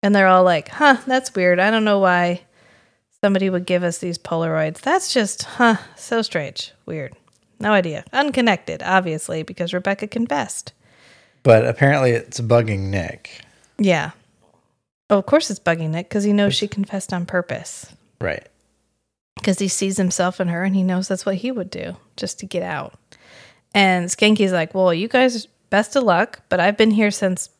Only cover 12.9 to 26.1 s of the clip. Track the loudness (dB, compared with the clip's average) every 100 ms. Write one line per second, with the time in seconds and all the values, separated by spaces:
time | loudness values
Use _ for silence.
12.9 | -4 -4 -10 -18 -20 -20 _ _ -2 0
13.9 | 2 -2 -12 _ _ _ _ _ _ _
14.9 | _ _ -2 2 0 0 -4 -2 -2 -2
15.9 | -6 -4 -2 0 2 2 0 -4 -4 -6
16.9 | -6 -6 -8 -4 -4 -4 -10 -10 -16 -18
17.9 | -20 _ _ -6 -6 -12 _ _ _ _
18.9 | _ _ _ _ -6 -2 -2 -2 -2 -4
19.9 | -2 -2 0 -2 -2 -4 -2 -2 0 0
20.9 | -2 -4 -4 -4 -4 -6 -6 -8 -10 -12
21.9 | -12 _ -12 -12 -12 -8 -8 -6 -8 -10
22.9 | -16 _ _ _ -20 -20 _ _ 2 2
23.9 | 2 -2 2 2 4 2 0 -2 2 2
24.9 | 2 0 2 2 0 -12 _ _ -2 0
25.9 | 0 2